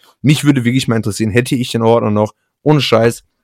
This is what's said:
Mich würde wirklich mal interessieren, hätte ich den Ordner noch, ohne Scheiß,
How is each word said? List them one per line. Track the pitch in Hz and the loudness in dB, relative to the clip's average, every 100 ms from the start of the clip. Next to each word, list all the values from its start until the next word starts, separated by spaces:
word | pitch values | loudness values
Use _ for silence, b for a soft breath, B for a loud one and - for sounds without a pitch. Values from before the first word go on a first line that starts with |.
| b _ | b _
Mich | 131 147 | 0 2
würde | 143 135 | 2 2
wirklich | 117 131 - | 0 -2 -2
mal | 113 | -2
interessieren, | 107 95 110 | -2 -4 -2
hätte | 117 127 127 | -2 0 -4
ich | 127 | -4
den | 117 | -2
Ordner | 113 117 113 | 2 2 0
noch, | 104 107 - _ _ | 0 -2 -6 _ _
ohne | 143 151 | 0 0
Scheiß, | - 110 117 - _ _ | 2 2 2 -2 _ _